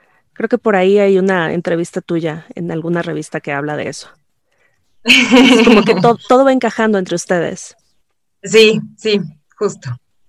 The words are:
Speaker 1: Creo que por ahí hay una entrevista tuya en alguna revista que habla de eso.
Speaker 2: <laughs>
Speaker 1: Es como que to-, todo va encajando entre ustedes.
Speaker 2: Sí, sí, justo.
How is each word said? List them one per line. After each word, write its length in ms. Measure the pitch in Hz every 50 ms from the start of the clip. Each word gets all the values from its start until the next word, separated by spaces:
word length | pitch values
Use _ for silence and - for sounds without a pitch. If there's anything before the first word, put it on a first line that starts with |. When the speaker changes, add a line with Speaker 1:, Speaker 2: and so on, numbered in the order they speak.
| _ _ _ _ _ _
Speaker 1:
Creo 160 | _ - 220 226
que 80 | -
por 200 | 226 - 226 202
ahí 220 | 185 180 190 202 208
hay 200 | 202 196 196 185
una 340 | 185 196 190 180 160 156
entrevista 480 | - 175 165 185 170 165 170 - - 185
tuya 460 | - - 175 165 160 160 151 165 - - -
en 160 | - 175 175
alguna 320 | 165 160 160 165 175 170
revista 380 | 170 175 156 151 156 - - 156
que 120 | - 156
habla 240 | 143 139 147 147 151
de 120 | 143 - -
eso. 200 | 143 - - - _ _ _ _ _ _ _ _ _ _ _
Speaker 2:
<laughs> 400 | _ _ _ _ _ _ _ -
Speaker 1:
Es 600 | 233 254 262 240 208 226 254 269 - 254 220 226
como 160 | 226 220 208 196
que 100 | 202 208
to-, 220 | 180 185 240 233 - - -
todo 160 | 254 254 269
va 80 | 269
encajando 440 | 262 262 247 220 - - 226 220 214 196
entre 160 | 185 - 170
ustedes. 600 | 175 - - 190 175 160 - 185 - - - - _ _ _ _ _ _ _ _ _ _ _ _ _
Speaker 2:
Sí, 380 | - 190 - 220 220 214 220 214 - - -
sí, 240 | - - 220 208 202 160 151 - _ _ _ _
justo. 340 | - 214 190 - - - 131 123 - _ _ _ _ _